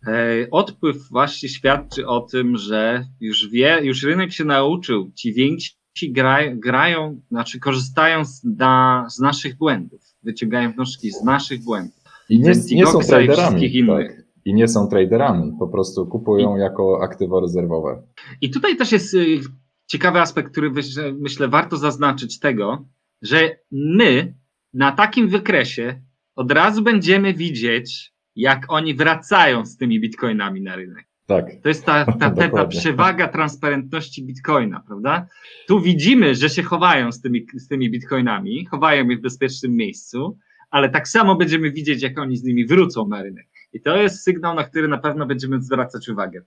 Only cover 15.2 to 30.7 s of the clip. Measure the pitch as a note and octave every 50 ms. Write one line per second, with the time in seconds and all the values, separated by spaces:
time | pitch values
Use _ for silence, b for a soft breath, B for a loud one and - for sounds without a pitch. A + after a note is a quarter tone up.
15.2 | C#3 C#3 G#2 F2 E2 D2+ D2+ - F#2 F2 F2+ F#2+ F#2+ - - G2 F2+ E2+ A#2 A2+
16.2 | A2 G#2+ G#2 G2+ G#2 G2+ G2+ G2 G2 F#2+ F#2+ - G2 F#2+ F#2+ F#2 F#2 F#2 - -
17.2 | G2 F2+ F#2 F#2 F2+ F2 F2 F2+ F2 E2+ E2+ D#2+ D#2 C#2+ B1 A#1+ - _ _ B
18.2 | B C3+ C3 B - C3+ - C4+ - G#4 E4 - B3+ - A3+ G3+ F3+ - F#3+ F#3
19.2 | E3+ D#3+ D#3+ C#3+ C3 C3 - - _ _ _ _ _ _ - F3 F3+ F3+ E3+ F3
20.2 | E3+ - - D#3+ C#3+ - - D#3+ D3 D3 C3 C#3+ C#3+ C3+ C3 C#3+ D3+ C#3+ C#3 C#3
21.2 | C#3+ C#3 C3+ - C#3+ B2+ C#3 D3+ - F3 E3+ D3 C#3+ D3 C3 B2+ C#3+ C#3+ C3+ C3+
22.2 | C3 A2+ - - - D3 B2+ G#2+ G2+ G2+ A#2+ D3+ C3+ _ _ _ _ _ _ _
23.2 | - G2+ C3 D#3+ D#3+ D#3+ - _ _ _ - C#3 C#3+ D3+ E3+ G3+ A#3 E3+ B2+ B2+
24.2 | - C3+ - _ _ _ _ _ _ _ - B2+ C3+ C#3 C#3 - G#3 G#3 G#3+ B3+
25.2 | A3+ F#3+ F#3 G#3 - - G3 D3+ B2 - - - A#2 B2 C3+ - - _ _ _
26.2 | _ _ _ - B2+ B2 C#3+ D3+ E3+ G#3+ G#3 A3 G#3+ A#3 A#3 G#3 F3+ E3 F#3+ G3
27.2 | G3 G3 F#3 D#3 E3 E3+ D3+ A#2 A2+ A#2+ A2+ B2 C3 - - - - - _ _
28.2 | _ _ _ - A#2+ C3+ C3+ C3 C3 - D#3+ D#3 D#3+ D#3+ C#3+ B2 D#3 D#3+ D#3+ D#3+
29.2 | - - G3+ F#3+ E3 D3 B2+ A#2 A2 - - _ C3 A#2+ A2+ A2 A2 A2+ A2 -
30.2 | - A#2+ A2 G#2+ G2+ G2 F#2+ F#2+ G2 F#2+